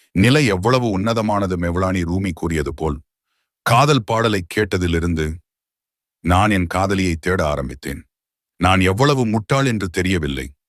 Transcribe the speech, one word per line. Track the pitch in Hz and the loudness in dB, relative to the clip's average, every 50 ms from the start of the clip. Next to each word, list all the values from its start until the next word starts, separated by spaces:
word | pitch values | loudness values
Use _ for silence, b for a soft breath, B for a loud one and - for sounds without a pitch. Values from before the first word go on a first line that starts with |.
| _ _ _ | _ _ _
நிலை | 87 101 120 - - 139 | 2 2 4 4 4 2
எவ்வளவு | 107 98 90 92 117 127 127 120 113 98 92 | 2 0 0 2 2 2 2 0 0 -2 -2
உன்னதமானது, | 101 117 117 113 107 104 104 101 101 92 92 | -2 -2 -2 0 0 0 -2 -2 -2 -2 -2
மெவ்லானி | 87 87 85 85 90 95 92 92 92 87 | -2 -2 -2 -2 -2 -2 0 0 -2 -2
ரூமி | 82 90 95 101 - - | -2 -2 -2 -2 -4 -4
கூறியது | - 82 82 82 78 69 71 69 | -4 -4 -2 -2 -2 -2 -4 -6
போல். | - 80 76 71 76 - _ _ _ _ _ _ _ _ _ _ _ _ | -4 -4 -4 -4 -6 -10 _ _ _ _ _ _ _ _ _ _ _ _
காதல் | - 117 123 143 147 147 127 101 | 0 2 4 4 4 2 2 0
பாடலை | - 113 113 117 113 104 98 82 - - | 0 0 0 0 0 0 -2 -4 -4 -2
கேட்டதிலிருந்து | 107 107 95 101 90 90 85 82 82 82 85 82 78 78 78 80 82 - _ _ _ _ _ _ _ _ _ _ _ _ _ _ _ | -2 0 0 0 0 0 0 0 0 0 0 -2 -2 -2 -4 -6 -8 -14 _ _ _ _ _ _ _ _ _ _ _ _ _ _ _
நான் | - 85 87 92 104 107 | -2 2 2 4 4 4
என் | 101 92 90 | 2 0 0
காதலியை | 78 - 92 98 98 101 95 92 87 85 | -2 0 -2 0 0 0 0 0 0 -2
தேட | 78 - 92 92 90 80 76 | -2 -2 -2 -2 0 0 -2
ஆரம்பித்தேன். | 73 71 69 62 65 69 - 69 69 62 - _ _ _ _ _ _ _ _ _ _ | -2 -4 -4 -8 -10 -10 -10 -10 -10 -10 -14 _ _ _ _ _ _ _ _ _ _
நான் | _ 87 92 95 95 | _ 2 4 4 4
எவ்வளவு | 90 92 95 107 139 147 143 131 123 | 4 2 4 4 2 2 4 2 0
முட்டாள் | 110 107 110 98 - 139 139 139 | 0 0 -2 0 0 0 0 2
என்று | 127 113 104 98 90 | 0 0 -2 -4 -4
தெரியவில்லை. | - 92 90 92 95 85 76 71 67 65 64 67 - _ _ | -2 -2 0 0 0 0 -2 -2 -4 -6 -8 -10 -14 _ _